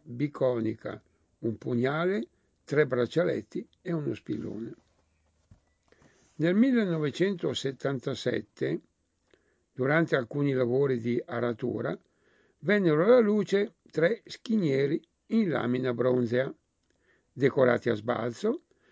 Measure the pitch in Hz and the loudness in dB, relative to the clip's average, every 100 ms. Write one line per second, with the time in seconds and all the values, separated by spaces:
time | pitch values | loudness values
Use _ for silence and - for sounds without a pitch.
0 | - 120 143 - 131 120 110 110 - 120 | -10 -6 -6 -2 -2 0 -2 -4 -10 -12
1 | - _ _ _ 117 107 131 120 127 151 | -16 _ _ _ -6 -6 -4 0 0 0
2 | 180 208 240 _ _ _ - 143 143 123 | -2 -2 -6 _ _ _ -2 0 2 2
3 | 120 - 180 120 104 180 226 _ - 165 | 0 0 0 -2 -6 -10 -10 _ -8 -6
4 | 139 110 - 117 107 107 117 - _ _ | -4 -6 -8 -8 -8 -10 -12 -14 _ _
5 | _ _ _ _ _ - _ _ _ _ | _ _ _ _ _ -20 _ _ _ _
6 | _ _ _ - 160 196 269 240 196 165 | _ _ _ -2 2 4 4 4 2 0
7 | 151 - 190 180 151 120 135 131 135 135 | -2 0 0 0 -4 -4 -4 -4 -4 -4
8 | - 120 123 117 - - 131 165 - _ | -4 -4 -2 -2 -4 -6 -4 -4 -8 _
9 | _ _ _ _ _ _ _ - 127 156 | _ _ _ _ _ _ _ -4 0 2
10 | 160 143 120 143 143 131 120 131 139 123 | 2 0 -2 -2 0 0 0 2 0 0
11 | 117 120 - 120 120 113 123 107 123 - | -2 -2 -4 -4 -4 -2 -4 -4 -4 -6
12 | _ _ _ _ _ _ 151 208 180 151 | _ _ _ _ _ _ 0 2 4 4
13 | 190 254 214 214 180 196 208 - _ - | 6 6 6 2 0 0 -2 -6 _ 0
14 | 165 233 - - - 220 165 135 135 156 | 0 0 -8 -14 -4 0 2 2 0 -2
15 | - _ - 226 196 123 117 127 127 120 | -6 _ -2 0 2 0 0 0 0 0
16 | 123 127 117 123 135 - _ _ _ _ | 2 2 2 0 -2 -6 _ _ _ _
17 | _ _ _ - 131 139 123 117 120 107 | _ _ _ 0 0 4 4 4 0 -2
18 | 110 113 120 117 214 302 _ _ _ | -2 -4 -4 -4 -4 -4 _ _ _